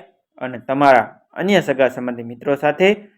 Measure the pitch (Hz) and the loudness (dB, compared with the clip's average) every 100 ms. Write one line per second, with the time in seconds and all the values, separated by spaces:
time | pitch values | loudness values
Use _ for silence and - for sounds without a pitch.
0 | - _ _ - 127 123 - 135 139 127 | -18 _ _ -14 -12 -12 -6 2 4 4
1 | 107 - _ - 185 190 - 131 127 127 | 2 -10 _ -6 0 0 0 0 0 -2
2 | 123 120 117 120 143 139 147 147 190 202 | -10 -10 -12 -10 -6 -2 -2 2 0 0
3 | - | -8